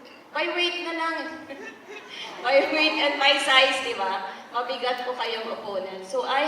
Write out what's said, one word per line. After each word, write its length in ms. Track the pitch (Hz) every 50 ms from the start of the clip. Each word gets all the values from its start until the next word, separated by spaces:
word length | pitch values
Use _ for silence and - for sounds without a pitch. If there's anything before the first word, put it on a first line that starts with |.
| - - - - - - -
By 160 | 294 320 349 339 349
weight 240 | 349 349 349 359 349 330
na 20 | 330 330
lang. 200 | 320 330 320 320 277 311 320 311 269 - 277 285 427 370 - - -
<laughs> 560 | - 415 427 - - - - - - - - -
By 240 | 240 269 277 - 302 311
weight 240 | 311 311 311 - -
and 240 | 277 294 285 - 269
by 160 | 285 285 285
size, 400 | - 285 269 262 269 269 277 269 262
di 80 | 240 226
ba? 320 | 196 190 190 190 226 226 - - - - -
Mabigat 560 | - 240 247 247 254 240 247 247 247 247 254
po 80 | 254 254
kayong 400 | - 240 226 226 226 226 220 202
opponent. 480 | - - 202 202 190 185 190 185 190 185
So 240 | - 269 254 233
I 160 | - 262 269 294